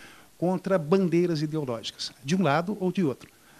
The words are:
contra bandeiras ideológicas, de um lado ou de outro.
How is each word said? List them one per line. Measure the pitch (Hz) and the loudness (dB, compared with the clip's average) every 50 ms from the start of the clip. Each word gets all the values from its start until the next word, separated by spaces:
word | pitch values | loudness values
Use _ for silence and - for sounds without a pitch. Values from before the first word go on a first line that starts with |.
| - - - - - - _ - | -20 -20 -20 -20 -20 -20 _ -2
contra | 165 180 185 - - 185 190 180 | 0 0 0 -2 0 0 0 0
bandeiras | 147 147 196 196 190 165 175 175 175 170 165 147 | 4 4 4 4 4 4 2 2 2 2 0 -2
ideológicas, | 156 156 151 156 147 123 117 110 104 - - - - - - - - | -2 -4 -4 -4 -4 -4 -6 -6 -8 -12 -12 -10 -12 -12 -12 -12 -4
de | 139 185 | -2 0
um | 190 | 2
lado | 180 139 143 160 175 208 202 - | 2 4 2 2 0 -2 -4 -2
ou | 185 180 | -2 -2
de | 175 196 175 | 0 0 0
outro. | 135 117 - - - - _ _ - - | 0 -2 -4 -10 -20 -20 _ _ -20 -20